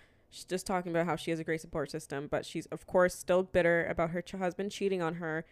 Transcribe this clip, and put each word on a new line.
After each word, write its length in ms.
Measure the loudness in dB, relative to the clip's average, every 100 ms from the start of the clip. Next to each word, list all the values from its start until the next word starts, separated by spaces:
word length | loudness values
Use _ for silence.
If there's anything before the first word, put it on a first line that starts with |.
| _ _ _
She's 120 | -18 -6
just 220 | -4 -2
talking 240 | -2 0
about 140 | 0 0
how 80 | 0
she 160 | -2
has 80 | -2
a 40 |
great 160 | -2 -4
support 280 | -4 -4 -4
system, 380 | -6 -6 -8 -2
but 160 | -4 -4
she's, 220 | -8 -8
of 180 | -10 0
course, 300 | 6 6 4
still 260 | 2 2
bitter 420 | 4 4 4 4 2
about 240 | 0 -2
her 100 | -2
ch-, 120 | -6
husband 380 | -4 -4 -2 -6
cheating 300 | -2 0 0
on 140 | -2 -2
her 280 | -4 -4 -6